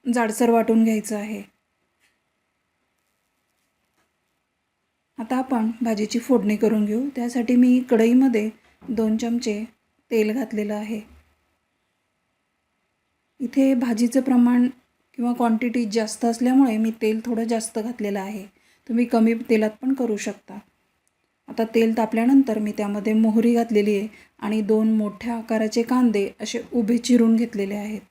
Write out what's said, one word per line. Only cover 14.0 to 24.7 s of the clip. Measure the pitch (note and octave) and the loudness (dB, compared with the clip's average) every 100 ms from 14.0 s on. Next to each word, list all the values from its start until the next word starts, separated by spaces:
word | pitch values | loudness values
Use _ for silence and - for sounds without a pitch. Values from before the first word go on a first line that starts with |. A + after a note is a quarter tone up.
| A#3+ C4+ | 2 2
प्रमाण | C4 B3 A#3+ B3 B3 - _ _ _ - | 2 4 4 4 2 -2 _ _ _ -6
किंवा | A#3+ | -4
क्वांटिटी | A#3+ A#3 A3+ B3 A#3+ | 0 0 0 0 -2
जास्त | A3+ A3 G#3+ - | -2 -2 -4 -2
असल्यामुळे | A#3 A#3 B3 C4 C4 A3 | -2 0 2 4 4 2
मी | A3 A3+ | -2 -2
तेल | A3 A3 | -2 -2
थोडं | A#3 A3 | -4 -4
जास्त | A3+ A3+ A3 A3+ | -2 -4 -4 -8
घातलेलं | A3 A#3+ G#3 G3+ | -8 -6 -6 -6
आहे. | F#3+ G#3+ G3+ _ _ _ - | -8 -12 -16 _ _ _ -4
तुम्ही | A#3 | -2
कमी | A#3+ A#3 A3+ A3+ - | 0 2 2 0 0
तेलात | A3 G#3+ G#3+ | 0 0 -2
पण | C4 | -4
करू | C4+ A#3+ G#3 | -2 -2 -4
शकता. | G#3+ G3+ - G#3 _ _ _ _ _ _ _ _ - | -6 -10 -16 -20 _ _ _ _ _ _ _ _ -12
आता | A3+ A3+ | -6 -2
तेल | A#3 A3+ A3+ | 2 2 0
तापल्यानंतर | A3 A3+ A#3+ C#4 C4+ G#3+ | -2 0 4 4 4 -2
मी | G#3 | -4
त्यामध्ये | G#3 G3+ G#3 G3+ | -4 -4 -4 0
मोहरी | A3 A3 G#3+ A#3 | 2 2 4 2
घातलेली | A#3 A#3 G#3 G#3 G3+ | 2 2 0 2 -2
आहे | G#3+ - - _ | -4 -12 -20 _
आणि | G#3 A3 | -4 -4
दोन | G3+ | 0